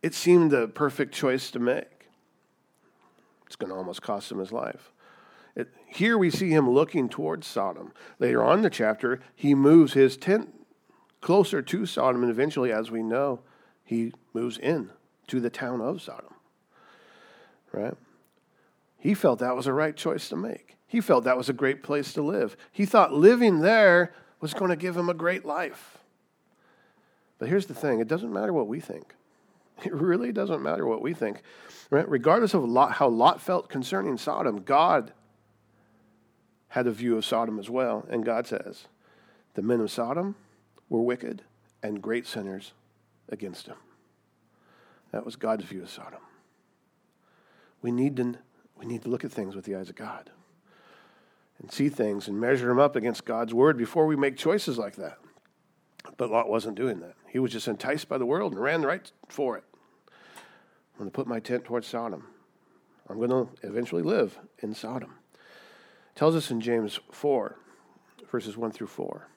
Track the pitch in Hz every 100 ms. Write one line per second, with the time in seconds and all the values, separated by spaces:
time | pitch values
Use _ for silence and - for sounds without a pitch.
0 | 165 - 175 180 165 139 113 - 147 135
1 | 143 - 143 131 131 131 120 139 - _
2 | _ _ _ _ _ _ _ _ _ _
3 | _ _ _ _ _ - 95 95 92 90
4 | - 104 - 98 95 117 - - - _
5 | _ - - - - - 127 _ _ -
6 | 202 226 180 - 190 156 131 127 160 170
7 | 127 - 156 160 - - 98 85 87 -
8 | - - 123 123 117 175 214 - 107 107
9 | - 131 - _ 143 139 139 165 147 139
10 | 135 131 - 208 - - - _ _ _
11 | _ _ - 185 190 185 135 185 190 -
12 | 131 123 123 113 143 151 127 110 113 113
13 | 113 120 139 120 _ _ _ _ _ 117
14 | 117 - _ 113 120 110 131 160 101 -
15 | _ _ - 131 117 - 131 123 113 185
16 | - - - - _ _ _ _ _ -
17 | _ - - - - _ _ - 107 -
18 | _ _ _ _ _ _ _ _ _ _
19 | - 202 175 117 123 127 131 131 156 151
20 | 170 - - - 208 - _ _ _ 233
21 | 202 139 120 127 127 127 135 135 - 147
22 | 139 - 147 202 107 - - - 202 226
23 | 180 143 180 247 240 175 165 226 202 175
24 | 175 - - _ 156 - 190 170 180 175
25 | 175 170 170 180 143 147 165 - - -
26 | _ _ _ _ _ _ _ _ _ _
27 | _ _ _ _ 120 190 190 143 151 117
28 | 113 156 233 220 208 170 107 131 - 82
29 | - - _ _ _ _ _ - 196 143
30 | 175 175 240 214 202 160 139 160 135 110
31 | 143 165 110 101 - - - - - 139
32 | - 135 127 190 220 196 123 120 139 -
33 | 139 113 127 - - 180 - 139 131 190
34 | 196 123 - - 160 104 95 139 165 160
35 | 110 - _ _ _ _ _ _ _ _
36 | _ _ _ _ _ _ _ - 123 107
37 | 120 113 110 117 113 107 101 123 127 107
38 | - 117 113 113 120 110 98 - - _
39 | _ _ _ _ _ - 101 120 107 -
40 | 117 147 190 202 _ _ _ _ _ 117
41 | 120 123 - 196 - _ _ _ 110 104
42 | 95 117 117 113 98 95 - _ _ _
43 | _ _ - 107 101 90 - - _ _
44 | _ _ _ _ _ _ _ _ _ _
45 | _ 110 113 - 110 110 98 95 87 -
46 | 90 - - _ _ _ _ _ _ _
47 | _ _ _ _ _ _ _ _ 120 120
48 | 135 135 123 120 _ _ _ _ 113 117
49 | 120 120 - 113 98 98 95 95 92 90
50 | 107 - - _ _ _ _ _ _ -
51 | _ _ _ _ _ _ - - 143 143
52 | 107 101 98 101 117 135 123 123 143 139
53 | 113 113 - 113 117 117 139 139 113 170
54 | 156 147 139 131 160 202 - 120 101 98
55 | 85 - - _ _ _ _ _ _ _
56 | - - 120 110 113 110 113 101 127 98
57 | 120 - - 127 127 117 113 107 127 151
58 | - 135 120 156 202 95 127 165 143 190
59 | - _ - - 139 104 - _ _ _
60 | _ _ - - - _ _ _ _ _
61 | 101 - 123 117 110 123 120 117 110 120
62 | 117 87 - _ _ _ _ _ _ _
63 | _ 101 120 127 123 - - 104 123 -
64 | 160 214 110 - - _ 110 107 110 127
65 | 120 - _ _ - - - - - _
66 | _ - 151 165 151 117 113 117 107 -
67 | _ - 147 135 104 - _ _ _ _
68 | _ _ - 123 110 104 113 110 107 -
69 | 92 - -